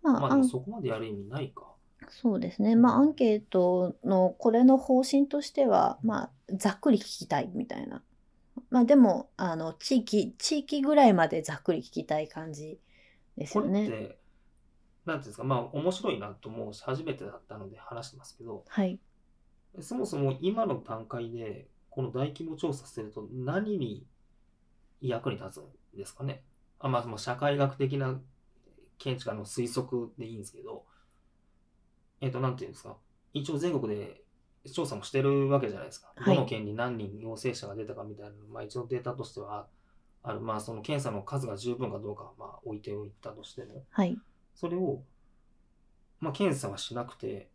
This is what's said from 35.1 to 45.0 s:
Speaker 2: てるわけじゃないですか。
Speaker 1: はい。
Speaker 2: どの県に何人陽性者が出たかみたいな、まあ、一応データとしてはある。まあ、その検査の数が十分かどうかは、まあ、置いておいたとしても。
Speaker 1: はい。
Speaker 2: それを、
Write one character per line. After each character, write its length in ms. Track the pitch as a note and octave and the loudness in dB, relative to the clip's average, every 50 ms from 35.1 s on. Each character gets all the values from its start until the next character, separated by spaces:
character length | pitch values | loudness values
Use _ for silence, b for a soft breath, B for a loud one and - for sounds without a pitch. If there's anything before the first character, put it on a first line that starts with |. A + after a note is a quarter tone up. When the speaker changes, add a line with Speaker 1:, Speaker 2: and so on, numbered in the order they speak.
Speaker 2:
て 120 | - C3+ C3 | 0 2 2
る 260 | C#3 C#3 C#3 C#3 C3+ | 4 4 4 4 4
わ 100 | C#3 C#3 | 4 2
け 100 | - A2 | 2 0
じ 60 | - | -6
ゃ 40 | - | -8
な 60 | - | -10
い 20 | |
で 60 | - - | -14 -14
す 100 | - _ | -18 _
か。 100 | - - | -20 -14
Speaker 1:
は 160 | - - G3+ F#3 | 0 4 4 6
い。 20 | |
Speaker 2:
ど 80 | - B2+ | 6 4
の 40 | |
県 200 | - - A2 G#2+ | 0 -4 -6 -6
に 80 | G#2 G#2 | -6 -4
何 240 | A2+ A#2+ B2 B2 A2+ | -4 -4 -4 -2 -6
人 200 | G#2 F#2+ G2+ G#2+ | -8 -8 -10 -10
陽 200 | A2 A2+ A2+ A2 | -10 -12 -12 -6
性 160 | - B2+ A2+ | -6 -6 -6
者 120 | - - | -6 -10
が 80 | G2+ G2+ | -12 -10
出 120 | A2 A2 | -10 -10
た 80 | G#2+ - | -10 -10
か 100 | - A2+ | -12 -12
み 100 | G#2+ G#2 | -14 -14
た 120 | F#2+ G2+ | -16 -16
い 0 | |
な、 60 | G#2 - - - - G#2 | -18 -18 -20 -20 -16 -14
ま 80 | A2 | -14
あ、 20 | A2+ | -12
一 160 | G#2+ - B2+ | -10 -8 -10
応 80 | A#2+ | -6
デ 140 | A#2 B2+ B2 | -4 -6 -4
ー 20 | B2 | -4
タ 120 | B2 A#2 | -6 -8
と 100 | C3 A#2+ | -8 -10
し 80 | - - | -10 -10
て 80 | - | -12
は 280 | G#2 G2+ G#2 G#2 - - _ _ _ _ _ - _ _ _ _ _ | -12 -10 -10 -10 -12 -14 _ _ _ _ _ -20 _ _ _ _ _
あ 120 | A#2+ G#2+ | -8 -8
る。 60 | F#2+ | -6
ま 160 | A2 A2+ A2 | -4 -4 -4
あ、 40 | G#2+ | -4
そ 140 | G#2 - A#2 | -6 -8 -10
の 80 | A2 G#2+ | -10 -6
検 200 | - D3 C#3+ C3+ | -4 -4 -2 -2
査 80 | B2+ | -4
の 120 | G#2+ G2+ G2 | -6 -6 -8
数 240 | - C#3 C#3 C3 | -6 -6 -6 -4
が 100 | A2+ G#2 | -6 -8
十 200 | F#2+ A2 A#2+ A#2+ | -6 -4 -6 -4
分 140 | A#2+ B2+ A2+ | -4 -4 -6
か 80 | G2+ G2+ | -6 -8
ど 140 | G#2+ G#2 G#2 | -8 -8 -10
う 20 | |
か 100 | - - | -10 -12
は、 80 | - - - | -18 -18 -18
ま 60 | A2 - - | -18 -16 -16
あ、 20 | - - | -14 -12
置 120 | A#2+ G#2+ | -10 -10
い 40 | G#2+ | -10
て 140 | - - G#2 | -8 -8 -8
お 120 | G#2 G#2 | -8 -10
い 40 | G2+ G#2 _ - | -12 -14 _ -16
た 80 | A2+ | -16
と 120 | G#2+ - G#2 | -16 -14 -18
し 120 | - - | -18 -16
て 100 | - - | -16 -16
も。 200 | - - C#3 C3+ _ | -16 -16 -20 -20 _
Speaker 1:
は 140 | _ - G3+ | _ 0 0
い。 140 | F3 E3+ - - _ _ _ _ _ _ | 0 0 -6 -10 _ _ _ _ _ _
Speaker 2:
そ 140 | - - E3+ | -8 -6 -6
れ 80 | E3+ | -4
を、 280 | F3+ F#3 D#3+ C#3 C3 | -2 -2 -2 -4 -6